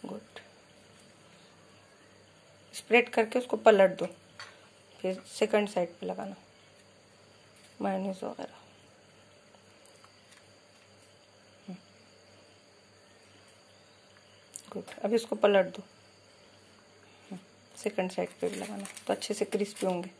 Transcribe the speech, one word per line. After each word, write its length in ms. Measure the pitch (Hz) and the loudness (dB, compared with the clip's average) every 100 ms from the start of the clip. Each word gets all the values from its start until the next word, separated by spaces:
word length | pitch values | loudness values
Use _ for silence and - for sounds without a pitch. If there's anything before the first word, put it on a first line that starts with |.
| - | -12
गुड। 120 | - - - - - - - - - - - - - - - - - - - - - - - - - - | -14 -14 -20 -20 -20 -20 -20 -20 -20 -20 -20 -20 -20 -20 -20 -20 -20 -20 -20 -20 -20 -20 -20 -20 -20 -16
Spread 340 | - - 233 240 | -16 4 4 4
करके 300 | - 220 247 | 0 0 -2
उसको 180 | 247 220 | -2 4
पलट 340 | 226 202 190 | 6 8 6
दो, 160 | 185 170 - - - - - - - - - | 4 -8 -8 -20 -20 -20 -20 -20 -20 -20 -6
फिर 220 | 185 185 - - | -6 -6 -10 -2
second 300 | 214 214 202 | 2 2 2
side 200 | 185 170 | -2 -4
पे 180 | - 185 | -4 -8
लगाना 300 | 185 196 190 - - - - - - - - - - - - - - | -8 -10 -14 -20 -20 -20 -20 -20 -20 -20 -20 -20 -20 -20 -20 -20 -6
Mayonnaise 420 | 202 190 196 185 | -4 -2 -4 -6
वगैरह। 300 | - - - - - - - - - - - - - - - - - - - - - - - - - - - - - - - - - - - | -10 -10 -14 -16 -20 -20 -20 -20 -20 -20 -20 -20 -20 -20 -20 -20 -20 -20 -20 -20 -20 -20 -20 -20 -20 -20 -20 -20 -20 -20 -20 -20 -20 -20 -18
हम्म। 80 | 180 - - - - - - - - - - - - - - - - - - - - - - - - - - - - - | -18 -18 -20 -20 -20 -20 -20 -20 -20 -20 -20 -20 -20 -20 -20 -20 -20 -20 -20 -20 -20 -20 -20 -20 -20 -20 -20 -18 -18 -10
गुड, 120 | 190 - - | -10 -10 -4
अब 100 | 202 | 2
इसको 220 | 226 226 214 | 2 2 4
पलट 300 | 208 202 185 | 8 8 6
दो। 160 | 196 - - - - - - - - - - - - - - - | -2 -16 -20 -20 -20 -20 -20 -20 -20 -20 -20 -20 -20 -20 -20 -16
हम्म, 80 | 180 - - - - | -16 -16 -20 -20 -8
Second 340 | 214 202 185 | -4 -2 -2
साइड 180 | 180 180 - | -4 -6 -4
पे 80 | 180 | -6
भी 80 | 196 | -4
लगाना 280 | 190 202 196 - - | -8 -8 -10 -10 -4
तो 60 | |
अच्छे 220 | 196 - | -4 -2
से 100 | 208 | -4
क्रिस्पी 420 | 202 202 202 - 190 | -2 -2 -2 -2 -2
होंगे। 240 | 180 185 | -2 -6